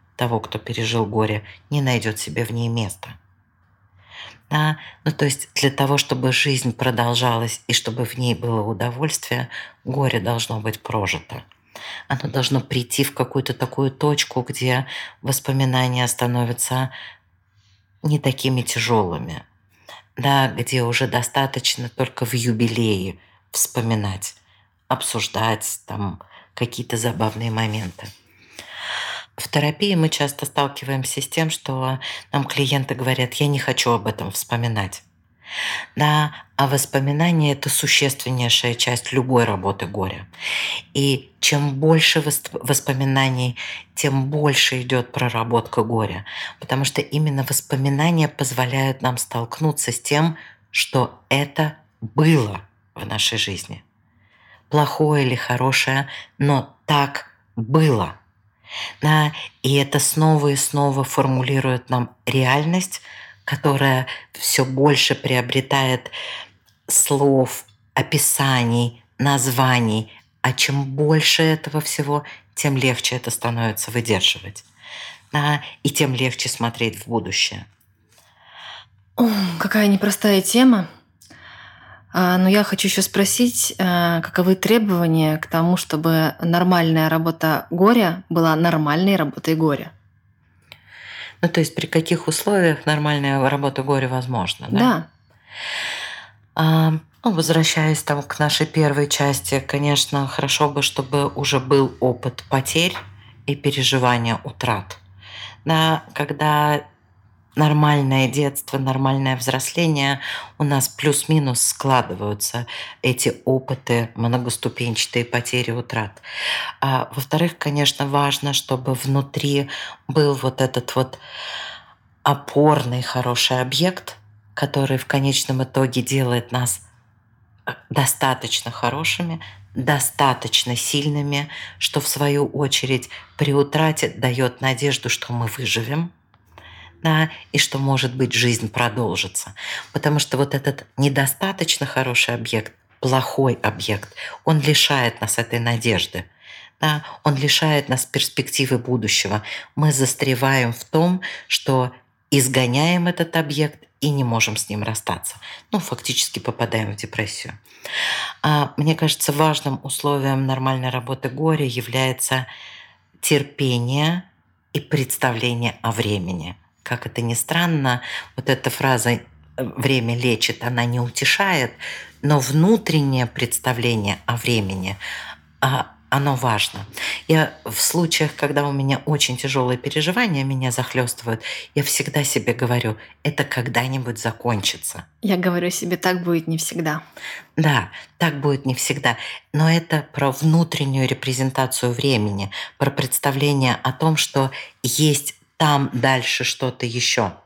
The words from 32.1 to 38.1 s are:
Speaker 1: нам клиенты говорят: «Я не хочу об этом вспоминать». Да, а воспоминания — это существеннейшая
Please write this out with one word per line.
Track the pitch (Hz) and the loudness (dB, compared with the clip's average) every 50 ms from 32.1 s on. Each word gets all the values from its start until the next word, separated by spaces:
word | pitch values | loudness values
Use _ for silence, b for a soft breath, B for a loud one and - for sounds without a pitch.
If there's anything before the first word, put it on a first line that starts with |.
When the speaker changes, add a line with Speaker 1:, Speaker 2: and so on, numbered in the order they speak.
| B B B B | B B B B
Speaker 1:
нам | - 143 135 | -2 -2 -2
клиенты | 135 - 143 139 135 143 139 131 - 123 | -2 -2 -2 0 2 2 0 0 -2 -4
говорят: | 120 127 131 131 127 127 120 - | -4 0 -2 0 0 -2 -2 -2
«Я | - 147 | 0 0
не | 143 143 | 0 0
хочу | 135 - - 123 - - 123 | 0 0 -2 -2 0 2 2
об | 117 107 98 | 2 2 0
этом | 110 110 - - 98 | -4 -6 -4 -6 -8
вспоминать». | - - - - 120 117 120 117 113 107 98 92 - - - _ _ _ _ _ _ B B B B B B B B B B B - | -6 -8 -6 -4 -4 -2 -2 -2 -2 -2 -4 -6 -8 -14 -18 _ _ _ _ _ _ B B B B B B B B B B B -2
Да, | - 147 147 151 151 151 147 B B B B - | 0 2 4 4 2 2 0 B B B B -2
а | - 135 | 0 0
воспоминания — | 131 139 139 - - - 139 135 139 143 147 165 175 170 160 151 147 139 | 2 2 0 0 0 0 0 0 2 0 2 2 4 4 4 4 2 2
это | 143 - 139 | 0 -2 -2
существеннейшая | - - - - - - 147 139 | -2 0 2 2 2 4 4 2